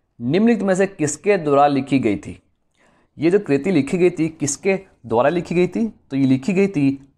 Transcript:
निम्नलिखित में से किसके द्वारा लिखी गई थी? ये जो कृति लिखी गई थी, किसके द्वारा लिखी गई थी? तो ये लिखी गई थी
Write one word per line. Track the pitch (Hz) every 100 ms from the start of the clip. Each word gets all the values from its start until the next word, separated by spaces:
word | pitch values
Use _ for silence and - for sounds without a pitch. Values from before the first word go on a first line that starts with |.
| _ -
निम्नलिखित | 120 170 226 226
में | 196
से | 185 190
किसके | - 147 - 202 202
द्वारा | 151 139 143
लिखी | 135 127 135
गई | 113 98
थी? | - 85 _ _ _ _ _ _ _ -
ये | 156
जो | 202
कृति | 202 139 165
लिखी | 165 135 185
गई | 180
थी, | 175 160
किसके | - 143 - 196 190 - _ 113
द्वारा | 113 135
लिखी | 175 170
गई | 175 180
थी? | 202 226 - -
तो | 135
ये | 135
लिखी | 131 131
गई | 185 196
थी | 170 139 135 -